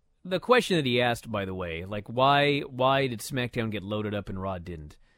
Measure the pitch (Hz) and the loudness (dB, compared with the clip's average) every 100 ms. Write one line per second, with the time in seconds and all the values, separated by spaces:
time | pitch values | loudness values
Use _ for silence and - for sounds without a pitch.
0 | _ _ 180 180 - 247 - 175 131 120 | _ _ -4 -2 4 4 4 2 2 2
1 | 120 117 117 107 95 92 87 82 92 104 | 2 0 -4 -4 -4 -4 -4 -6 -6 -8
2 | 104 117 131 143 143 143 147 123 131 135 | -6 2 4 6 4 2 -2 2 4 4
3 | 135 110 - 139 123 123 113 104 95 107 | 2 -2 -6 -4 -4 -2 -2 -4 -4 -4
4 | 104 101 98 98 95 92 87 85 76 - | -2 -4 -6 -6 -6 -6 -8 -12 -12 -18
5 | _ | _